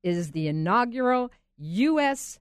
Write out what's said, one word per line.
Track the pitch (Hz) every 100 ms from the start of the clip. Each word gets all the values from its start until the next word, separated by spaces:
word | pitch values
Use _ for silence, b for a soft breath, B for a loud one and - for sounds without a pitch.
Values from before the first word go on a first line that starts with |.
is | 185 175 165
the | 156 156
inaugural | 151 160 220 247 247 247 254 247 b _ _
U | 151 180 285 311
S | 277 269 - -